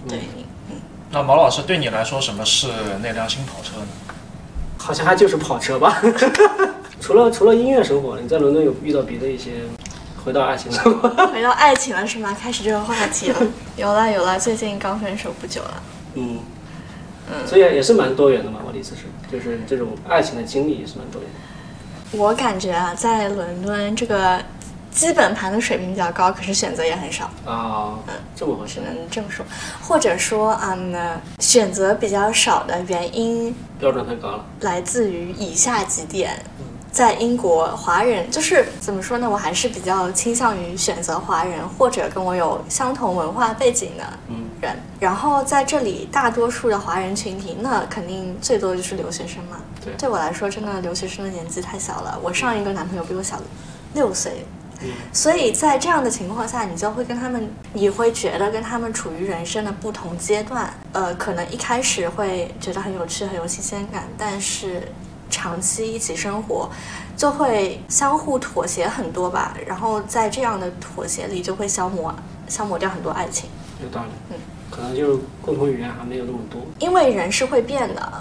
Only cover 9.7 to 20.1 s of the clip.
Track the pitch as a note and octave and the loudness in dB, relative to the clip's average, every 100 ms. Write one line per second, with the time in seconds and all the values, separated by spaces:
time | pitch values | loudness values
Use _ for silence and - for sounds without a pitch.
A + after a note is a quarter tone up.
9.7 | A#2 - - - - C3+ C3 C3+ - - | -10 -12 -12 -14 -8 0 2 2 0 -2
10.7 | A#3 A#3 G#3+ A#3+ A#3+ F#4 B3+ A#3+ B3+ D4 | 6 6 6 4 6 4 6 4 8 8
11.7 | C4 C4 F#3 G#3+ A3+ G#3 G#3 A#3 A#3+ G3+ | 8 2 -2 -2 -4 -4 -4 -4 -2 0
12.7 | G#3+ G#3+ A3+ G3+ - G3+ B3+ A3+ - - | 0 0 0 0 0 0 0 -2 -4 -12
13.7 | - G3+ G#3 A3+ G3+ F3+ F#3+ A#3+ A3 G#3+ | -2 2 4 4 4 2 2 0 0 -2
14.7 | G3+ G3 G#3 G#3 G#3 - - - - - | -4 -4 -2 -4 -4 -8 -10 -8 -8 -8
15.7 | - - - - C3 A#2+ A#2 - - - | -10 -12 -16 -10 -6 -4 -6 -10 -16 -16
16.7 | - - - - - - D3+ - F#3+ F3 | -16 -14 -14 -14 -14 -10 -8 6 10 10
17.7 | C#3+ C3 A3 C3 C3 C#3+ A#2+ G2+ G#2+ - | 8 6 6 6 6 6 6 2 -8 -8
18.7 | G2+ - - - - - B2+ A#2+ A#2 A2 | -8 -10 -12 -14 -14 -8 -6 -4 -6 -2
19.7 | C3 A2+ G#2 - | -2 -2 -6 2